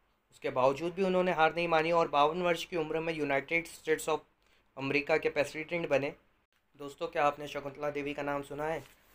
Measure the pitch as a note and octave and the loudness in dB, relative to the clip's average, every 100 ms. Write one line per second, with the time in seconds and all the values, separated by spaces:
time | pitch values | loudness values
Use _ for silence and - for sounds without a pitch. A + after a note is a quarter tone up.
0 | _ _ _ _ D3 C3 C3 C#3 E3+ F3 | _ _ _ _ -4 2 2 2 -4 0
1 | F#3+ F#3 F#3 D#3 D#3+ D#3+ E3+ D#3+ D#3 E3+ | 2 2 2 4 4 4 2 2 4 2
2 | D#3+ C#3+ D3 F3 F3 E3+ - F3 D#3 D#3+ | 4 4 4 4 0 0 -2 -4 -2 -2
3 | E3 D#3+ C#3+ C#3 C#3 E3+ E3 - - D#3 | -4 -4 0 -2 0 -2 -2 -10 -2 -2
4 | E3 D3+ - _ _ _ _ - C3+ C#3+ | 0 -2 -4 _ _ _ _ -8 -2 0
5 | C#3+ D#3 D#3 D3 C#3 D#3 D3+ E3+ E3 C#3 | 2 2 2 0 -2 -4 -6 -4 0 0
6 | C#3+ - _ _ _ _ _ - C#3+ - | 0 -8 _ _ _ _ _ -16 -16 -8
7 | E3+ E3 D3 C#3+ D3 C#3+ C#3 C#3 D3 C#3+ | -6 2 2 0 -8 -8 -8 -6 -6 -4
8 | C#3+ D3 C#3+ C#3+ C#3 C#3+ D3+ D#3+ C3+ - | -6 -4 -4 -4 -6 -6 -4 -4 -8 -20
9 | _ | _